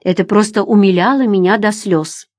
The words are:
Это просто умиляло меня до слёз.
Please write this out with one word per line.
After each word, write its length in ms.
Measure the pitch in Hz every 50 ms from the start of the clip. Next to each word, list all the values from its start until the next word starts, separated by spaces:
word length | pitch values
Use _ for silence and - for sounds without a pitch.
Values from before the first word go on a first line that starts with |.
Это 220 | - 185 175 - 185
просто 380 | - 208 208 214 214 - 214
умиляло 640 | 190 - 226 208 202 190 180 175 180 240 277 269 262
меня 320 | 214 202 190 180 185 214 214
до 140 | 208 214
слёз. 560 | 214 214 - 202 170 156 156 - - - - _ _